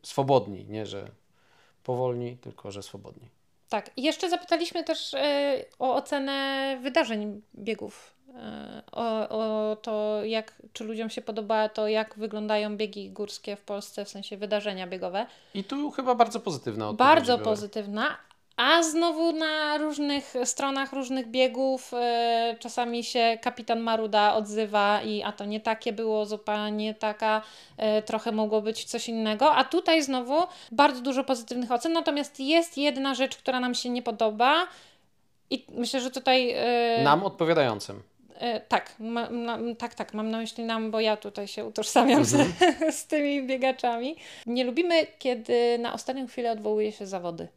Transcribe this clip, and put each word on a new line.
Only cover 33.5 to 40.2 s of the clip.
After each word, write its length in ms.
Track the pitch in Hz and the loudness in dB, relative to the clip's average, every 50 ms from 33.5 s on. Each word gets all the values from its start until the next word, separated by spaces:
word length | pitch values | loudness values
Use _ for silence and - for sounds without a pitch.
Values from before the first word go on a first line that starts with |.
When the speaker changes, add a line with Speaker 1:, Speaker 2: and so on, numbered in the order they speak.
| 254 254 | -2 0
Speaker 2:
nam 160 | 247 247 247 | 0 0 -2
się 140 | - - 247 | -2 -2 -2
nie 120 | 240 247 | -4 -2
podoba 640 | 240 240 220 208 226 220 214 214 240 262 294 330 370 339 - - - - _ _ _ _ _ _ _ _ _ _ _ _ | -2 -4 0 2 2 0 4 4 4 6 6 4 2 -2 -6 -20 -20 -20 _ _ _ _ _ _ _ _ _ _ _ _
i 160 | 262 254 - - | -8 -8 -8 -10
myślę, 320 | - 240 240 233 - 262 | -8 -6 -4 -2 -2 -2
że 100 | 240 262 | -4 -4
tutaj, 400 | 247 262 - 269 254 262 254 240 - | -6 -2 2 4 4 4 4 2 0
e, 480 | - - 233 240 240 233 233 233 233 - | 0 0 2 2 2 2 2 2 4 6
Speaker 1:
Nam 200 | 143 147 165 196 | 6 6 6 4
odpowiadającym. 800 | 190 - - 170 160 165 160 143 123 110 101 - - 101 104 - _ _ _ _ - - - | -2 0 0 2 4 6 6 4 4 2 -2 -6 -10 -12 -14 -14 _ _ _ _ -20 -12 -6
Speaker 2:
E, 200 | - 240 226 214 | -4 -4 -4 -4
tak, 360 | - _ - - - - - - | -2 _ 0 0 0 -2 -16 -12
ma-, 300 | 220 226 233 233 233 - | -10 -6 -4 -4 -4 -4
na-, 280 | 233 240 233 233 233 226 226 240 226 | -6 -6 -4 -4 -4 -4 -4 -6 -6
tak, 180 | 226 240 233 - | -6 -8 -10 -8
tak, 180 | - 208 - - | -10 -10 -8 -6
mam 180 | 214 | -6